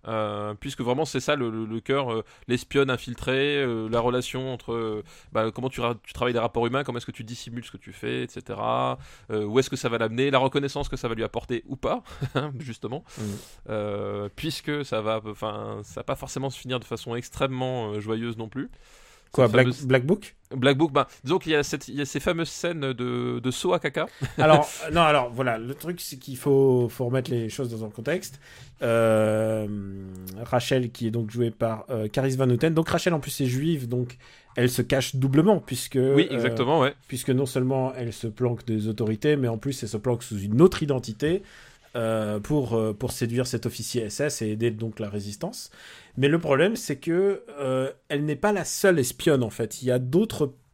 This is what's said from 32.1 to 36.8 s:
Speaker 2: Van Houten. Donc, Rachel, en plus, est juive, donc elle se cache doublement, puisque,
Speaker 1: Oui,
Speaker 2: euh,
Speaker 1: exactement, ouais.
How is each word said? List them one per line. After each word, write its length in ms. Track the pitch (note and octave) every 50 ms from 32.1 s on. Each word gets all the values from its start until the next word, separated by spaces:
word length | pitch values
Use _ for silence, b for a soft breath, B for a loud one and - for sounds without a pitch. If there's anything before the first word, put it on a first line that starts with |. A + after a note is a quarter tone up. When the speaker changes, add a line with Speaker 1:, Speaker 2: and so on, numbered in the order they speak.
| - C#3+ C3 C3+ C3
Speaker 2:
Van 120 | B2+ C3+ B2+
Houten. 240 | B2 A#2 - D#3+ D#3+
Donc, 140 | D#3+ D#3+ -
Rachel, 240 | - F3 - F#3 E3+
en 60 | D#3
plus, 220 | B2+ - - -
est 40 | C#3
juive, 400 | B2+ B2 C3 C#3+ E3 E3+ C#3+ B2+ A#2
donc 280 | B2 B2 B2 B2 - - B B B B B B B
elle 140 | - B2 B2+
se 120 | B2+ -
cache 340 | B2 - - C3+ B2+ - -
doublement, 440 | C3 C3 C3+ C3 D3 D#3+ G#3 G#3+ D#3+
puisque, 360 | - - C3 B2 - - -
Speaker 1:
Oui, 320 | C3+ B2+ C3 C#3 C#3+ E3+ E3+
Speaker 2:
euh, 20 | C#3
Speaker 1:
exactement, 440 | A#2+ A#2 B2+ A#2 A2+ B2 B2 D3+
ouais. 140 | E3